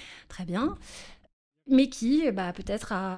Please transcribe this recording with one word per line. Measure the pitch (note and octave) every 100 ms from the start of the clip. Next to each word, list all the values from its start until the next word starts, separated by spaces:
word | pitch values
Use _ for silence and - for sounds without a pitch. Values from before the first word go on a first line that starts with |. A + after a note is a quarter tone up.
| - - -
très | - F3
bien, | F3+ C#4+ - - - - - _ _ _ _ -
mais | C4 C4+
qui, | - A3+ D4 D#4
euh, |
bah, | G3 F3+
peut-être | F3 F#3 G#3 -
a | G3 F#3+